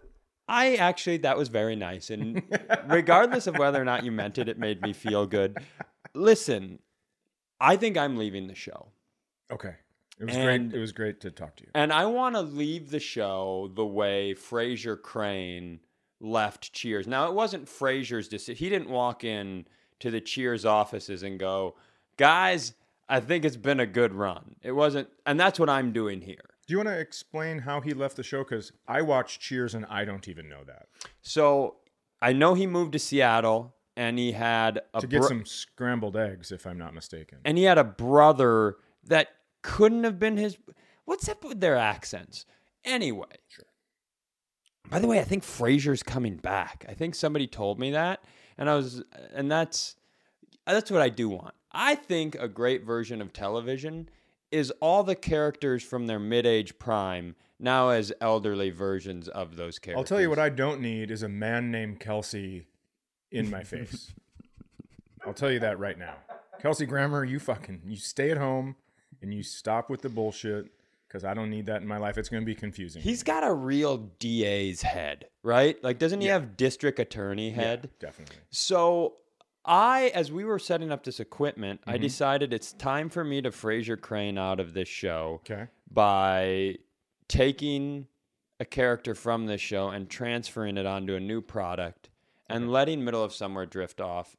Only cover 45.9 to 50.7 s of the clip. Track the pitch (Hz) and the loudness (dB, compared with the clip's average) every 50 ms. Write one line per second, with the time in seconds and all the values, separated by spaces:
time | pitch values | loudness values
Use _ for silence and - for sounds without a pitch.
45.9 | 139 120 - - 120 131 123 110 95 76 - 95 98 92 87 - - - - - | 0 0 -2 -4 -4 -2 -2 -2 -4 -4 -4 -2 -2 -2 -2 -4 -8 -16 -16 -12
46.9 | 104 - 160 170 156 - - 151 151 147 135 120 - - 104 101 104 - 127 135 | -8 -6 -6 -6 -4 -2 -2 0 0 0 -2 -4 -4 -4 -2 -2 -2 -2 -2 -2
47.9 | 143 151 165 180 190 - _ - - - - - _ - 147 147 151 143 135 127 | 0 0 0 0 -2 -6 _ -20 -20 -20 -20 -18 _ -4 0 2 2 2 0 -2
48.9 | 120 123 - - - - - - - 139 139 143 151 160 165 160 - - - - | -6 -12 -14 -16 -18 -20 -18 -12 -6 -4 -2 2 2 2 2 0 -2 -4 -6 -6
49.9 | - _ _ _ _ _ _ _ _ _ _ - _ _ - - | -10 _ _ _ _ _ _ _ _ _ _ -20 _ _ -2 0